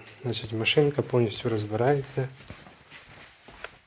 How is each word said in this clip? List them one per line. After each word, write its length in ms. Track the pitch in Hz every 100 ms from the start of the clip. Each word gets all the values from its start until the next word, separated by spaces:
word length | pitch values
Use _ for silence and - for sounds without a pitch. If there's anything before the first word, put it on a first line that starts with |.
| - -
Значить, 300 | 123 113 107
машинка 500 | 110 113 - 147 143
повністю 460 | 113 127 113 101 123
розбирається. 800 | 110 104 110 117 143 135 - 135 - - - - - - - - - - - - - - -